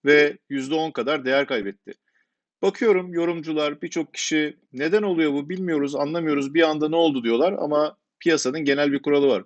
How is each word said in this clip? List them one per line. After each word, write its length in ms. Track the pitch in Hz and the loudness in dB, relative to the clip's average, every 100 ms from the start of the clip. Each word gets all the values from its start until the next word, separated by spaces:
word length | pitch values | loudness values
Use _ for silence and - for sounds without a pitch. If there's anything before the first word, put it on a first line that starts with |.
| 143 | 6
ve 320 | 147 147 147 _ | 6 4 -2 _
yüzde 260 | 139 131 160 | -8 -4 -4
on 160 | 160 | -4
kadar 340 | 143 117 151 127 | -4 -4 -2 0
değer 200 | 135 139 | 0 0
kaybetti. 480 | 123 98 98 - - _ _ _ _ _ _ | -4 -4 -10 -20 -20 _ _ _ _ _ _
Bakıyorum 520 | 190 196 233 185 180 | -4 0 2 2 0
yorumcular, 680 | 170 170 170 151 156 147 147 | -2 -2 -2 -4 -2 -4 -4
birçok 320 | 170 175 147 | -8 -6 -8
kişi 440 | - - 156 151 - _ | -8 -2 0 -2 -6 _
"Neden 280 | 127 156 208 | -6 0 0
oluyor 320 | 208 165 156 | 0 0 0
bu 160 | 143 143 | 0 -4
bilmiyoruz, 460 | 185 180 156 143 139 | -6 -2 -2 -2 -2
anlamıyoruz, 580 | 143 170 160 143 139 | -4 -2 -2 -2 0
bir 80 | 156 | 2
anda 280 | 160 151 151 | 2 2 0
ne 60 | 165 | 2
oldu?" 280 | 165 131 | 2 2
diyorlar 320 | 113 117 175 - | 0 2 2 0
ama 380 | 147 147 151 - _ _ | -2 0 -2 -6 _ _
piyasanın 400 | 170 156 127 156 | 0 0 0 -2
genel 320 | 143 139 147 | 0 2 2
bir 100 | 139 | 0
kuralı 260 | 147 143 139 | 2 4 4
var. 160 | 104 | 2